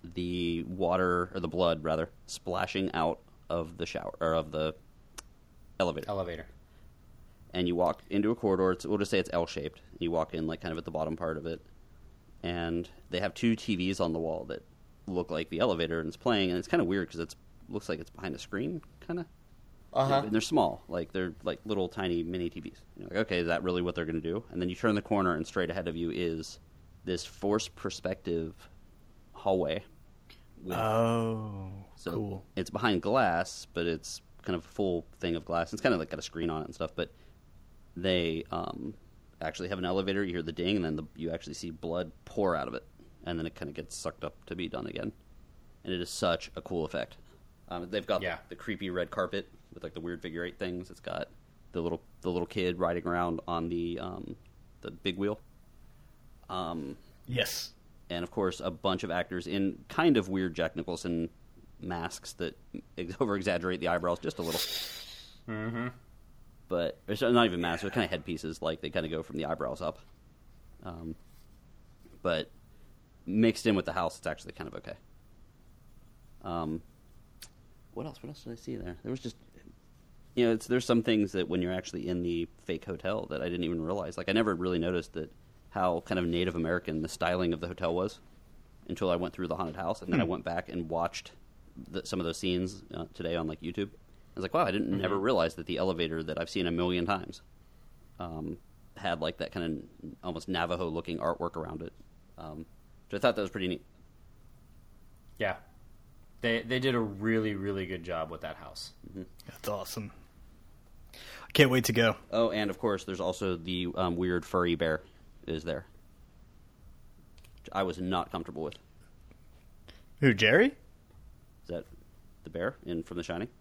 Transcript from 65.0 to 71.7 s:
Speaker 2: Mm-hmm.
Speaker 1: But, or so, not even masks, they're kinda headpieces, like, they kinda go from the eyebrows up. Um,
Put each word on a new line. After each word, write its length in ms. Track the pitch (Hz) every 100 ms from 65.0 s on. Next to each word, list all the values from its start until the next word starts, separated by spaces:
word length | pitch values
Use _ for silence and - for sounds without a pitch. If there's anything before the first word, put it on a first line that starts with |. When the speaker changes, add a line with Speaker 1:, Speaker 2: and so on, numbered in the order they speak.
| - - - - -
Speaker 2:
Mm-hmm. 400 | 107 110 117 123 - - - - - - - -
Speaker 1:
But, 300 | 87 85 - -
or 80 | 107
so, 140 | 123
not 140 | 120 117
even 140 | 87
masks, 220 | 87 85
they're 80 | 101
kinda 160 | 120 95
headpieces, 520 | 87 78 80 78 80
like, 180 | 82 80
they 100 | 76
kinda 180 | 85 80
go 140 | 80
from 140 | 80 73
the 80 | 73
eyebrows 340 | 80 67 -
up. 180 | 80 - - - - - - - - -
Um, 300 | 92 82 82 80 - - - - -